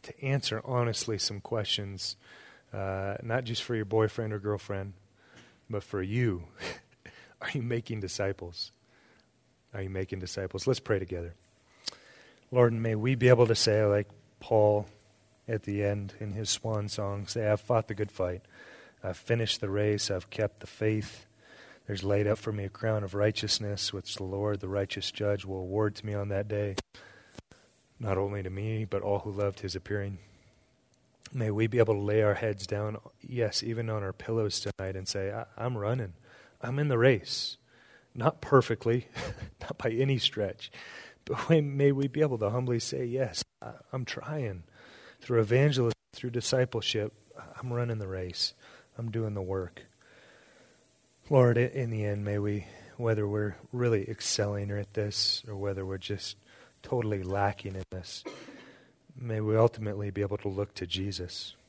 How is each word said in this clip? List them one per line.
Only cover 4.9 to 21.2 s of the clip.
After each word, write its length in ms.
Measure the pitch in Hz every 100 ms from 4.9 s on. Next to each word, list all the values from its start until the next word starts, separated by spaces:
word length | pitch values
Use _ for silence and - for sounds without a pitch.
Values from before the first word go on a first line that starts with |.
| 95 _ _ _ - - _ _
but 160 | 104
for 180 | - 101
you. 420 | 95 117 120 90 82 - - - _
<laughs> 480 | _ - - - _
Are 80 | -
you 80 | 143
making 400 | 120 117 - 110
disciples? 720 | 95 - 98 98 87 85 - _ _ _ _ _ _ _ _ _ _
Are 80 | 101
you 80 | 95
making 300 | 95 95 98
disciples? 460 | 90 - 92 - -
Let's 140 | 127
pray 180 | - 101
together. 360 | 92 87 85 - _ _ _ _ - - - - - _ _
Lord, 220 | 123 120
may 220 | 117 113
we 220 | 107 120 127
be 120 | 127
able 180 | 120 117
to 60 |
say, 300 | 113 - 107
like 240 | 107 104 101 - _ _
Paul 460 | - 110 104 104 101 - _ _ _ _ -
at 180 | 110
the 200 | - 101
end 300 | 101 101 98 -
in 140 | 107
his 160 | 98 107
swan 400 | - 113 107 104
song, 380 | - 101 101 98
say, 200 | 123 107
"I've 140 | 107
fought 280 | - 117 -
the 60 |
good 160 | 104 104
fight. 320 | - 90 90 - - - - - _
I've 140 | 95 90
finished 420 | - 117 110 -
the 100 | 101
race. 400 | 101 107 104 -
I've 200 | 92 -
kept 300 | - 107 -
the 60 | -
faith. 600 | - 110 107 104 -